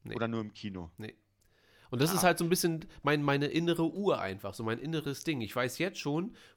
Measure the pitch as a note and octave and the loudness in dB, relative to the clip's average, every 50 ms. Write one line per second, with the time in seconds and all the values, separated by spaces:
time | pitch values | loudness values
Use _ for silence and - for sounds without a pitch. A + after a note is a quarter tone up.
0 | - A#2 A2+ A2+ A2+ A2+ A#2 A2+ G#2+ G#2 G2+ - - G#2 F#2+ F#2 E2+ E2 - - | -12 -8 -4 -2 -2 0 0 -2 -4 -6 -8 -10 -8 -8 -6 -8 -10 -10 -12 -12
1 | G#2+ - - _ _ _ _ _ _ _ _ _ _ _ _ - - - B2+ B2 | -12 -12 -12 _ _ _ _ _ _ _ _ _ _ _ _ -20 -12 -6 -2 0
2 | C#3 E3 F#3+ F#3 F#3 F3+ E3+ - F3 E3 F3+ F3 - E3+ E3 D#3+ - - - - | 2 2 4 4 6 6 6 4 2 2 2 2 2 2 0 -2 -6 -10 -12 -4
3 | - C#3+ D3 D3+ D3 C#3+ C#3 C#3+ C#3+ C#3+ - D#3 E3+ E3+ E3+ E3 E3 E3 E3 F#3 | 0 2 2 4 4 4 4 4 2 2 2 2 2 2 2 2 2 0 0 0
4 | G3+ F#3 D3 - F#2+ F#2+ F#2+ G2 - G2 F#2+ - A2+ A2 A2+ A#2+ - D#3 E3 D#3 | 2 2 2 2 2 -2 -4 -4 -6 -8 -6 -4 -2 -2 -2 -2 -2 -4 -4 -4
5 | C#3+ C#3+ C#3 - - E3 D#3 B2+ A2+ - - B2 B2 B2+ B2+ - E3+ G3 F#3 - | -2 -4 -6 -6 -4 -4 -2 -2 -2 -4 -2 0 0 0 0 -2 -2 -2 -2 -4
6 | - C#3+ C#3+ D#3+ F3+ A#3 - - - - - | -4 -2 0 0 -2 -4 -6 -12 -20 -20 -8